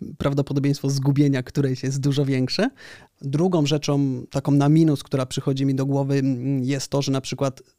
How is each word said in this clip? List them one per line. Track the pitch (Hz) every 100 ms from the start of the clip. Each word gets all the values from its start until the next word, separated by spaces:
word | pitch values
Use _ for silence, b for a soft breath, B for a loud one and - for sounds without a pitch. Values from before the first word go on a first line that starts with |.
| - -
prawdopodobieństwo | 143 143 139 143 139 143 139
zgubienia | 135 135 139 147 135
którejś | 127 - 135 131
jest | 131 135
dużo | 139 139
większe. | 139 131 127 - 247 B B B B _
Drugą | 143 143 185 180 143
rzeczą | 151 147 143 139 127 -
taką | 139 143
na | 143 143
minus, | 156 160 139
która | - 135 127
przychodzi | - - 135 139
mi |
do | 135 135
głowy, | 139 139
mm, | 139 135 123 131 135
jest | 123 139 -
to, | 143
że | 143
na | 135
przykład | - 131 139 - -